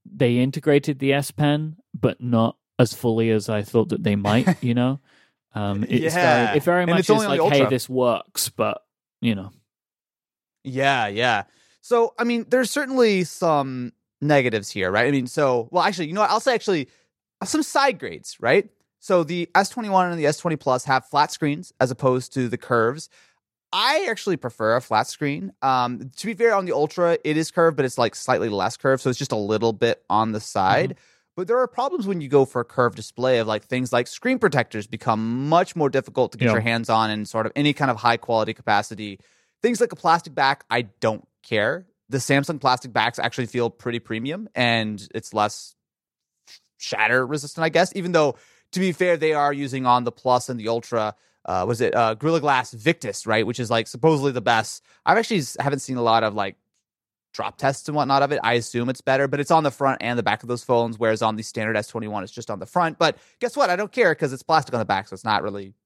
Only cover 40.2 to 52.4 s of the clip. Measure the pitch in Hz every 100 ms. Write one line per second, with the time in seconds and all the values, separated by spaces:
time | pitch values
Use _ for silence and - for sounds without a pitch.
40.2 | - 143 135 139 _ 120 110 _ 113 107
41.2 | - _ - 110 110 170 185 _ _ 127
42.2 | - 143 139 151 135 123 127 113 113 -
43.2 | 117 - 117 120 117 - 123 117 - 113
44.2 | 127 180 220 - 120 117 107 104 101 110
45.2 | - 107 107 - - _ _ _ _ _
46.2 | _ _ _ - _ _ - 107 110 127
47.2 | 127 147 143 - 165 160 180 202 175 170
48.2 | 147 - _ _ _ 180 190 - 180 165
49.2 | 156 151 143 143 139 131 127 123 120 -
50.2 | 127 123 - 123 107 117 - 117 107 -
51.2 | _ _ - 92 98 117 117 120 113 107
52.2 | 151 165